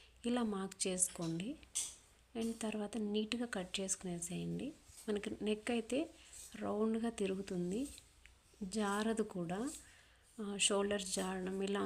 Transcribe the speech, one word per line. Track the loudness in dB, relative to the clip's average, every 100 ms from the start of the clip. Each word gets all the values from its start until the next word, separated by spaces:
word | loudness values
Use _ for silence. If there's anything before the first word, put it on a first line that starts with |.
| -20 -6 0
ఇలా | 2 2
మార్క్ | 2 -2 -2 0
చేసుకోండి. | 2 0 2 -2 0 -2 -6 -6 -6 -6 -8 -20 -20 -10 -2
And | -2 0
తర్వాత | -2 -2 -2 -2 0
నీట్గా | 2 2 0 0 -2
కట్ | -2 -2
చేసుకునేసేయండి. | -2 -2 -2 -4 -4 -4 -2 -2 -4 -8 -18 -8 -2
మనకి | 0 0 -2 0
నెక్ | 0 2
అయితే | 0 2 0 0 -6 -18 -16 -14 -4
రౌండ్గా | 0 4 4 4 0 2
తిరుగుతుంది, | 0 0 0 0 2 0 -2 -6 -18 -20 -20 -20 -20 -8 -2 0
జారదు | 2 2 2 2 0 -2
కూడా. | -2 0 -2 -6 -14 -20 -20 -20 -16 -8
ఆ, | -4 2 4
షోల్డర్స్ | 4 4 2 0 0
జారడం | 0 0 -2 0 2
ఇలా | 2